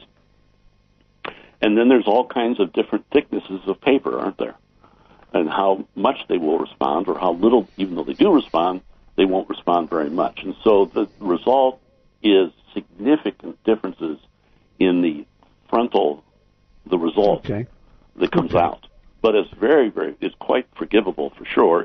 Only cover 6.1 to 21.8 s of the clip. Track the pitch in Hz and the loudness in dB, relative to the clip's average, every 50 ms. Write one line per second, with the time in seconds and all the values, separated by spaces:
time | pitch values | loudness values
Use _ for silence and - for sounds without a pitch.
6.1 | 139 - - - - 90 80 78 82 80 76 - - - 65 67 73 82 98 92 | -2 -2 -4 -4 -4 -2 0 0 0 0 -2 -6 -6 -4 -2 -2 -2 -2 -2 -4
7.1 | 80 73 90 90 85 85 98 113 123 117 95 - _ - 95 92 87 85 - - | -4 -2 -2 -2 0 2 2 2 4 2 0 -2 _ -8 -8 -6 -6 -6 -6 -4
8.1 | - - 165 208 175 139 - - - 82 85 90 92 92 - - - _ _ _ | 0 2 4 4 4 2 2 0 -2 0 0 0 -2 -6 -10 -18 -20 _ _ _
9.1 | - - 95 95 92 95 - - 98 - - 90 87 87 82 76 87 80 76 71 | -2 0 0 2 0 -2 -4 -6 -10 -6 -2 0 0 0 0 -2 -4 -4 -4 -4
10.1 | 80 90 76 64 - - - 95 - - - 113 107 98 98 85 - 107 104 98 | -2 -4 -4 -4 -6 -10 -12 -12 -6 0 2 4 4 4 4 2 0 -4 -4 -4
11.1 | _ - 104 92 87 82 - 117 127 139 131 131 127 - _ _ _ _ _ _ | _ -8 -4 -4 -4 -2 0 0 2 2 2 0 -2 -4 _ _ _ _ _ _
12.1 | _ _ - 107 98 95 92 82 - _ _ _ - 104 - _ _ - 104 131 | _ _ 0 4 4 4 4 2 -4 _ _ _ -12 -12 -12 _ _ -4 0 0
13.1 | 151 151 - 104 - _ - 82 76 _ - - 113 110 - 95 87 - 80 80 | 0 0 0 -4 -8 _ -12 -16 -16 _ -2 -2 -2 -2 -2 -8 -10 -8 -8 -8
14.1 | 76 - _ _ _ _ _ _ _ _ _ _ _ - 95 92 87 87 87 82 | -8 -10 _ _ _ _ _ _ _ _ _ _ _ 0 2 2 2 2 0 0
15.1 | 76 73 - _ _ _ _ _ _ _ _ - - 117 120 120 - 98 101 73 | -2 -6 -12 _ _ _ _ _ _ _ _ -2 0 0 0 2 0 0 0 0
16.1 | 73 73 - _ _ _ _ _ _ _ _ _ _ _ - - 92 87 82 82 | -2 -6 -12 _ _ _ _ _ _ _ _ _ _ _ -6 -4 -2 -2 -2 -2
17.1 | - 101 101 101 78 - - - 107 104 123 - - _ _ _ _ _ _ _ | 0 2 2 2 2 0 -4 -6 -8 -8 -8 -10 -14 _ _ _ _ _ _ _
18.1 | _ - 90 - - 175 82 85 87 87 85 80 - - _ - _ _ _ _ | _ -4 -2 0 0 0 -2 0 0 0 0 0 -2 -8 _ -20 _ _ _ _
19.1 | _ _ - 113 104 104 90 - - - 98 123 156 151 123 107 - - 78 78 | _ _ 0 0 2 2 0 -2 -4 -2 0 2 4 4 2 2 -2 -4 -6 -6
20.1 | - - - 92 - - - - 131 127 127 _ _ - 82 73 - 107 110 92 | -8 -8 -10 -10 -10 -8 -4 -2 -2 -2 -2 _ _ -12 -4 0 0 0 2 0
21.1 | 82 - 73 69 - - - - - - - 85 85 87 | -4 -6 -6 -8 -8 -12 -12 -4 0 2 4 4 4 2